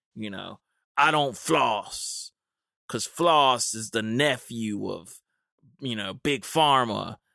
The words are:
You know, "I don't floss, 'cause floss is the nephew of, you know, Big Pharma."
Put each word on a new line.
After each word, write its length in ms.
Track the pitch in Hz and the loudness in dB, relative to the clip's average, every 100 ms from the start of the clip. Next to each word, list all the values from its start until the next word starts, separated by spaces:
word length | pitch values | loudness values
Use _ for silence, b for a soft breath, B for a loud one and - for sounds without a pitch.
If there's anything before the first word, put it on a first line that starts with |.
| _ 120 | _ -12
You 140 | 107 | -10
know, 300 | 98 92 104 _ _ _ - | -10 -12 -16 _ _ _ 2
"I 140 | 147 | 4
don't 260 | 156 139 107 | 4 0 -2
floss, 920 | - 156 123 104 - - - - - _ _ _ _ _ - | 0 2 2 0 -6 -10 -10 -10 -14 _ _ _ _ _ -8
'cause 180 | 117 - | -6 -6
floss 680 | - 170 156 135 123 - | 0 4 6 6 4 0
is 180 | 113 107 | -6 -4
the 100 | 113 | -2
nephew 880 | 110 117 147 123 - 120 110 104 98 | 0 2 2 0 -6 -6 -4 -4 -6
of, 300 | 95 85 - _ _ _ _ 123 _ | -8 -12 -20 _ _ _ _ _ _
you 160 | 135 110 | -8 -6
know, 180 | 98 | -6
Big 300 | 95 147 135 | -4 -2 -2
Pharma." 760 | - 160 151 135 120 104 87 - _ | 0 2 4 4 2 -2 -6 -10 _